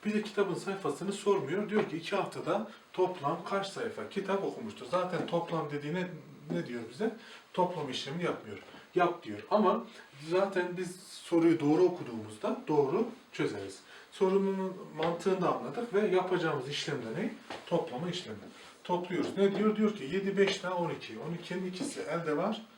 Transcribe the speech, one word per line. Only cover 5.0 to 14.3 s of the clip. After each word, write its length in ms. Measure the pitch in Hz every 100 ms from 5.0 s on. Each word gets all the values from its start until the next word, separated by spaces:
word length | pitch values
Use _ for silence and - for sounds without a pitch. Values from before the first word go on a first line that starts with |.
| 180 170 135
toplam 440 | 175 - 165 151
dediğine 360 | 147 147 180 180 - - - 151
ne 160 | 170 143
diyor 160 | 120 110
bize? 260 | 139 220 - - - -
Toplam 380 | - 180 170 139
işlemini 340 | 123 135 165
yapmıyor. 340 | 170 - 107 104 - - -
Yap 280 | 359 349 -
diyor. 160 | - 104 -
Ama 340 | 214 190 226 - - - 139 156
zaten 460 | 180 196 185 180 175
biz 200 | 175 -
soruyu 580 | - - - 170 165 156
doğru 220 | 147 160
okuduğumuzda 800 | 180 175 120 113 107 - - - -
doğru 400 | 147 135 180 - - -
çözeriz. 460 | - 147 98 98 - - - -
Sorunun 640 | - 190